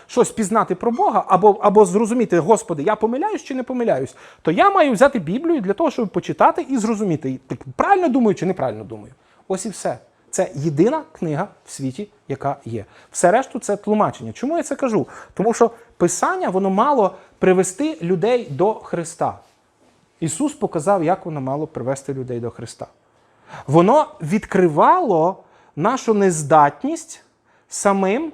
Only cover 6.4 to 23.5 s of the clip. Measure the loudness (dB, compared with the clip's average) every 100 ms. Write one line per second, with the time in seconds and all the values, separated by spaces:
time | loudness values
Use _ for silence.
6.4 | 2 2 -4 -2 -2 -2 -2 -2 -4 -8
7.4 | -10 -14 -10 -2 2 2 2 2 2 0
8.4 | -2 -2 -4 -6 -12 -16 -18 _ _ _
9.4 | -8 -8 -8 -8 -8 -8 _ _ -10 -4
10.4 | -4 -4 -4 2 2 2 -6 -8 -6 -4
11.4 | -6 _ -20 -8 -8 -8 -14 _ -12 -6
12.4 | -6 -6 -8 -10 -12 -20 _ 0 2 2
13.4 | 0 -10 -6 -6 -2 0 0 -4 -12 -8
14.4 | -4 -4 -4 -6 -2 -2 -4 -10 -14 -4
15.4 | 0 2 2 0 -12 -2 0 0 -2 -2
16.4 | -2 -2 0 0 2 2 0 -2 -16 -2
17.4 | 2 4 2 -2 -6 -4 -2 0 0 0
18.4 | -2 -2 0 -2 -6 -8 -8 -4 -6 -6
19.4 | _ _ _ _ _ _ _ -6 -6 -4
20.4 | -4 -4 -6 -2 0 0 2 -2 -4 -8
21.4 | -4 -6 -6 -8 -6 -6 -6 -8 -6 -6
22.4 | -8 -10 -16 -14 -18 _ _ _ _ _
23.4 | -20